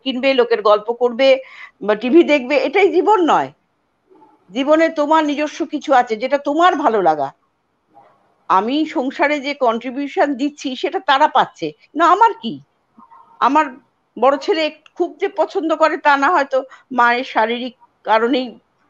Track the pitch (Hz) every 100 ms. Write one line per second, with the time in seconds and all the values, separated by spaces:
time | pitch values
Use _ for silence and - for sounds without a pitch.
0 | 262 254 269 269 226 220 208 208 214 233
1 | 247 226 269 262 - - - - 202 208
2 | 247 330 247 294 247 285 285 392 381 320
3 | 381 427 311 175 135 _ _ _ _ _
4 | _ _ _ _ _ 208 277 311 320 320
5 | 294 320 302 285 302 - 294 294 294 262
6 | 247 214 254 277 285 294 359 311 277 220
7 | 165 156 139 - _ _ _ _ _ -
8 | _ _ _ _ - 185 220 294 311 320
9 | 254 - 285 294 269 277 240 226 254 254
10 | 285 - 294 240 285 - 277 254 330 339
11 | - 269 294 262 180 - 156 - _ 285
12 | 330 381 453 - 233 135 _ _ _ _
13 | - - _ - 240 294 294 254 _ _
14 | _ - 254 285 - 320 302 302 _ -
15 | 339 - 392 - 415 392 311 311 311 311
16 | 294 277 277 349 285 262 269 - - 247
17 | 240 240 262 262 226 240 247 _ _ _
18 | - 220 233 277 254 220 _ _